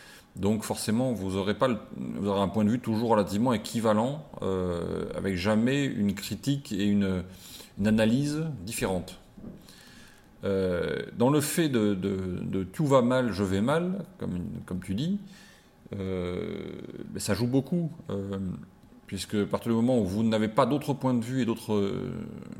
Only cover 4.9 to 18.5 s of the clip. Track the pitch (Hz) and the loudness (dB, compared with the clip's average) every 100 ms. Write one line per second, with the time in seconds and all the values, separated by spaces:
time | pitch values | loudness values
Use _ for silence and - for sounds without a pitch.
4.9 | 87 82 - 95 90 98 107 120 139 135 | -4 -4 -4 -2 0 2 4 4 2 0
5.9 | - 101 95 - 104 139 143 - 95 101 | 0 0 0 -6 -4 -2 -2 -2 0 2
6.9 | 101 98 92 87 - - - - - 104 | 4 2 0 -4 -12 -18 -20 -16 -2 2
7.9 | 110 110 127 147 151 160 117 90 - 104 | 4 4 2 0 -2 -4 -6 -8 -4 -2
8.9 | 90 - - - - - - - - - | -2 -4 -14 -20 -18 -16 -16 -20 -20 -20
9.9 | - - - - - 98 95 92 87 82 | -20 -20 -20 -20 -8 -2 0 2 0 0
10.9 | - - - 127 151 151 - 156 120 104 | -4 -6 2 4 4 2 0 2 4 2
11.9 | 98 95 95 92 90 92 95 92 - 143 | 2 0 -2 -2 -4 -2 -2 -4 -2 4
12.9 | 135 120 127 120 92 98 98 120 160 180 | 6 6 2 2 0 0 2 2 2 0
13.9 | 196 - - 95 90 85 90 90 90 - | -4 -8 -8 -6 -6 -6 -8 -8 -8 -4
14.9 | 98 165 202 - - - - - - - | -2 0 -2 -6 -18 -20 -20 -20 -20 -12
15.9 | 101 95 92 90 90 85 82 80 76 - | -8 -4 -4 -2 -4 -4 -6 -8 -12 -12
16.9 | - - - - 95 120 135 139 175 165 | -12 -10 -8 -2 0 2 2 2 0 -2
17.9 | - - 98 98 98 92 | -6 -6 -6 -4 -4 -4